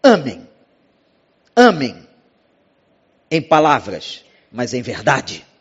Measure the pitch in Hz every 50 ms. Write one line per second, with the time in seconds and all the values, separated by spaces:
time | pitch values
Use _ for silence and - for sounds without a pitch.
0 | - 277 233 180 143 131 - - - - _ _ _ _ _ _ _ _ _ _
1 | _ _ _ _ _ _ _ _ _ _ _ - 247 240 196 156 139 117 87 82
2 | - _ _ _ _ _ _ _ _ _ _ _ _ _ _ _ _ _ _ _
3 | _ _ _ _ _ _ 156 165 - - 165 156 156 156 147 123 98 104 92 82
4 | - - - - _ _ _ _ _ _ - 113 123 110 127 127 120 131 110 -
5 | 107 147 139 131 - - - - - _ _ _